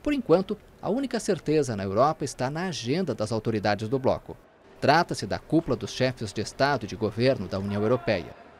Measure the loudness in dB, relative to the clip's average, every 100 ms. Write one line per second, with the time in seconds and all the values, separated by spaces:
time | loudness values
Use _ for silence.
0 | 0 -2 4 4 4 -6 -10 -10 -4 -2
1 | -2 -4 -2 -2 2 2 2 -2 0 4
2 | 4 2 -6 -4 -4 -2 -6 -6 -2 -2
3 | -2 -4 -2 -2 -2 0 0 0 0 0
4 | 2 0 -4 -16 -18 _ -20 -2 4 4
5 | 4 -4 -4 -6 0 0 2 -4 -4 -2
6 | -2 -2 -8 -6 -8 0 2 2 -4 -2
7 | -2 2 2 2 -2 -4 -2 0 2 2
8 | 2 -2 -2 -14 -20